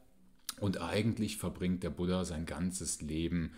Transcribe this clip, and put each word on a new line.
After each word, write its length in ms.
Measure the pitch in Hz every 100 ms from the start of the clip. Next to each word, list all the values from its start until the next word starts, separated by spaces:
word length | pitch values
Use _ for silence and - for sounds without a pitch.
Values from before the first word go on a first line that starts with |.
| - - - - - -
Und 200 | 101 90
eigentlich 580 | 85 95 113 110 107 -
verbringt 440 | 87 - 90 90
der 60 | 85
Buddha 340 | 76 90 90
sein 220 | 85 80 80
ganzes 560 | 73 90 - 80 -
Leben 520 | 76 78 82 87 80